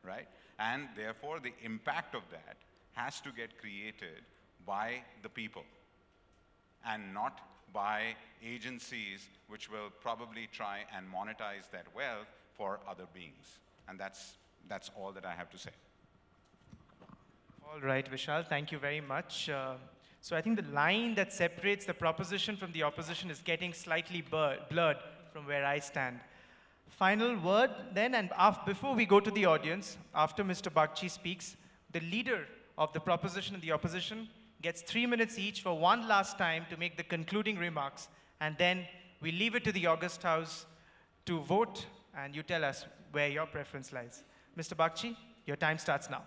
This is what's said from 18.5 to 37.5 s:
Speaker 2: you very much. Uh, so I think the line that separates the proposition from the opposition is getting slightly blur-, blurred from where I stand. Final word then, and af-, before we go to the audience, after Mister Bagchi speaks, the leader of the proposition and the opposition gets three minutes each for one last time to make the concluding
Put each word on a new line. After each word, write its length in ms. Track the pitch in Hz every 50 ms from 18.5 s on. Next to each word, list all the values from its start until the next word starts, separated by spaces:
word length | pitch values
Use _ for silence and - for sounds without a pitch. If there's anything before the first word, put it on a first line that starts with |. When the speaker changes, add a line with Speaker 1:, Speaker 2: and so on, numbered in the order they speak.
| 156 143 151 147
Speaker 2:
you 80 | 160 147
very 220 | 135 143 147 151
much. 480 | 147 139 135 151 180 - - - - -
Uh, 260 | 147 139 135 131 131 131 - - - _ _ - - _
so 160 | - - 170
I 60 | 160 160
think 140 | 214 226
the 180 | 202 180 147 143
line 400 | 143 147 160 190 220 233 240 226
that 180 | 202 196 190 -
separates 540 | - 175 170 170 - - 202 202 202 -
the 80 | - 170
proposition 640 | - 170 165 160 - 190 170 190 196 - - 208
from 140 | 196 190 175 165
the 100 | 160 156
opposition 480 | 147 147 - 170 156 170 160 190 185
is 100 | 151 -
getting 320 | - - 165 160 175 180 165
slightly 480 | - - 170 160 165 170 - 180 175
blur-, 380 | 160 - 156 156 156 147 135 - - -
blurred 280 | 147 165 170 160 143 - - - - - - - -
from 140 | 156 147
where 180 | 139 143 143 139
I 140 | 139 143 147
stand. 420 | 147 - - 151 135 127 123 123 - - - - - - - - - - _ _ _ -
Final 480 | - - 196 185 202 214 226 240 247 208
word 320 | 160 175 196 214 247 247 208 - - - 190
then, 200 | 196 214 247 254
and 160 | 233 202 175 - -
af-, 280 | 180 214 196 - -
before 280 | 190 202 - - 277 269
we 120 | 226 233
go 120 | 180 196 202
to 100 | 202 214
the 160 | 196 214 202
audience, 500 | 180 160 156 147 156 165 196 196 - - - - - -
after 300 | 151 156 156 - - 202
Mister 240 | 190 180 180 - 185
Bagchi 400 | 151 170 151 156 - - 190 180
speaks, 460 | - - - 175 185 185 - - - - - - - - _ _ -
the 80 | 170
leader 460 | 165 170 180 226 247 240 247 190 147 - - - - - -
of 160 | - 156 156 -
the 80 | 190
proposition 540 | 156 185 175 165 - 196 175 196 185 - 202
and 80 | 185 160
the 100 | 160 156
opposition 560 | 151 - 175 165 180 170 - 214 220 226 220 - - - - - _
gets 220 | 156 170 170 - -
three 240 | - - 226 240
minutes 320 | 247 240 233 226 220 226 208
each 240 | 196 208 202 - -
for 140 | 185 175
one 300 | 156 160 175 208 240 226
last 320 | 226 214 196 190 - - -
time 260 | 190 170 160 160 165 -
to 60 | 170
make 200 | 156 170 175 170
the 60 | - 165
concluding 560 | - 175 165 160 - 190 208 214 220